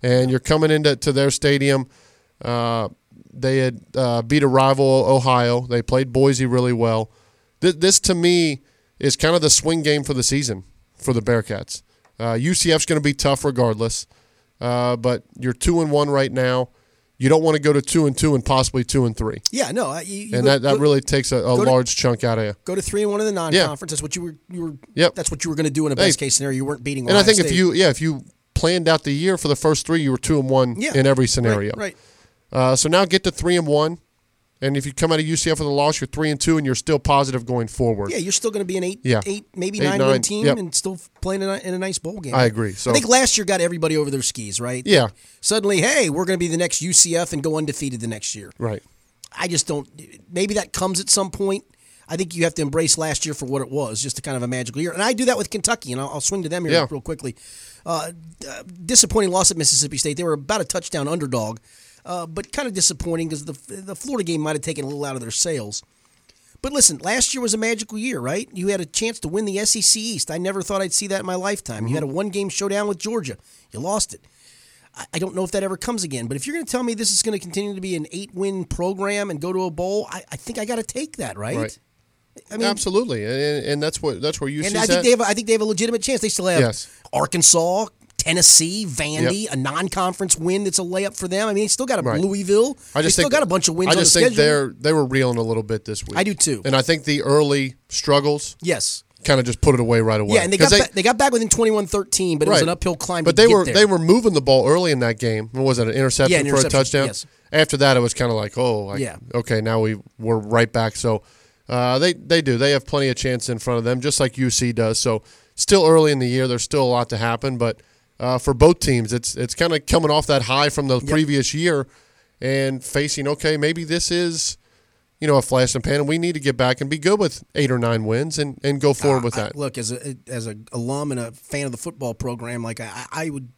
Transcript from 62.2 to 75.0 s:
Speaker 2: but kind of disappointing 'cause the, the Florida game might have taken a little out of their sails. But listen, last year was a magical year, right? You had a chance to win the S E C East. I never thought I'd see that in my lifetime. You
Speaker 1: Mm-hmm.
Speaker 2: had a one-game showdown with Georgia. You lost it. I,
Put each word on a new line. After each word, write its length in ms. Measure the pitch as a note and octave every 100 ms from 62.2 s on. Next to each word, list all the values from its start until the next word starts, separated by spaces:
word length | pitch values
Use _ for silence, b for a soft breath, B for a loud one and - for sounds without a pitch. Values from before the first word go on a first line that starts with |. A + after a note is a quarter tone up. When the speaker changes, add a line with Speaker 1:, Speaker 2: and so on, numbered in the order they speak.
| E3
Speaker 2:
but 260 | D#3+ G3
kind 160 | - C4+
of 60 |
disappointing 560 | F#3+ F3+ D3+ F3 E3 E3
'cause 160 | D3+ D3
the, 80 | C#3+ -
the 220 | G3 F#3+ G3
Florida 300 | B3+ C4 F3
game 160 | E3
might 140 | D3+ D3+
have 60 |
taken 220 | D#3 D3+
a 40 | C#3
little 180 | C#3+ C#3+
out 100 | C3
of 60 |
their 100 | A#2
sails. 500 | - F3 D3+ G#2 G#2 _ b b b b b b b
But 120 | C4
listen, 240 | C#4+ - D#3
last 340 | E3+ A#3+ -
year 80 | C4
was 120 | A#3+
a 40 | A3
magical 400 | A3 A3+ G#3+ G#3+
year, 220 | A#3+ G#3
right? 300 | B2 E3+ -
You 140 | F#3 F#3
had 140 | G3+
a 40 | E3
chance 340 | - A3 A3+
to 80 | D3+
win 160 | F3+ G#3+
the 120 | G3
S 160 | G3+ A3+
E 40 |
C 200 | G3 A3
East. 280 | A3 G3+ -
I 80 | D#3+
never 240 | F#3 G3
thought 200 | F#3 G3
I'd 120 | F#3+
see 140 | - G3+
that 140 | G3
in 40 | F#3
my 100 | F#3
lifetime. 480 | F#3+ G3+ - A2
You 40 | A2
Speaker 1:
Mm-hmm. 60 | D3
Speaker 2:
had 80 |
a 40 | D3+
one-game 420 | D3 G3+ F#3+ G3
showdown 380 | - G3 G3 G#3
with 80 | F#3+
Georgia. 380 | G#3 A3+ C#3+ G#2+ b b b
You 80 | -
lost 340 | D#3 G#3 -
it. 80 | F2+ _ B B B B B B
I, 120 | B